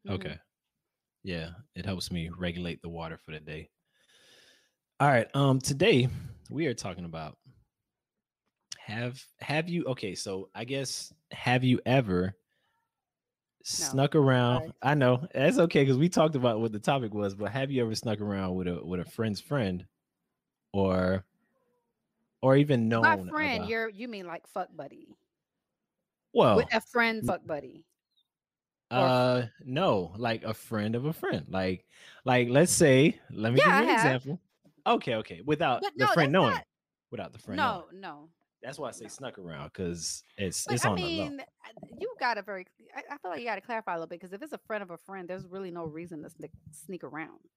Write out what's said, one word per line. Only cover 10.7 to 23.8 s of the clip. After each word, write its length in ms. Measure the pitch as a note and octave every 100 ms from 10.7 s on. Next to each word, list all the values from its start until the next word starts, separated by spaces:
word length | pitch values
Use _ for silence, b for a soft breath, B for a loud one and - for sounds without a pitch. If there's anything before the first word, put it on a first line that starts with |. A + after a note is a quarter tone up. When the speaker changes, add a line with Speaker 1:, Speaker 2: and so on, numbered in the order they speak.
| C3+ B2+ - - _ _
Speaker 2:
have 320 | - - B2
you 160 | B2+ B2 -
ever 500 | C3+ A2 F2+ F#2 - _ _ _ _ _ _ _ _ _ _ _ _ -
snuck 460 | - D3 C3+ C#3+ D#3+
Speaker 1:
No. 60 |
Speaker 2:
around. 380 | C3+ B2+ B2 B2
Speaker 1:
Sorry. 120 | E3 -
Speaker 2:
I 120 | C3
know. 340 | D3 B2+ B2 E3
That's 240 | B2+ D3 B3+
okay, 260 | E3+ D#3 C3+
'cause 120 | C3
we 100 | E3+
talked 280 | - G3+ C#3+
about 260 | B2 A2
what 100 | A2+
the 80 | G#2
topic 340 | - C#3+ A2+
was, 220 | G#2 G2+ F#2+
but 160 | G2+
have 180 | B2 C3+
you 140 | C3
ever 100 | A#2 A2
snuck 260 | A#2 G#2
around 340 | G#2 G2 F#2+ F#2
with 120 | F2+
a, 160 | E2+
with 180 | E2 F2+
a 40 | E2
friend's 360 | - G#2+ G2
friend 440 | - C#3+ G2+ F2+ F#2 _ _ _ _ _ _ _ _
or, 540 | G2 F#2+ F#2 F#2 F#2+ - _ _ _ _ _ _ _ _ _ _ _
or 140 | C3 C3+
even 320 | C#3+ B2+ A2+
Speaker 1:
By 20 |
Speaker 2:
known 400 | A2+ F#3+ D#4 F2+
Speaker 1:
friend, 280 | D4+ D4+ A3+
Speaker 2:
about 120 | G#3
Speaker 1:
you're, 200 | A3+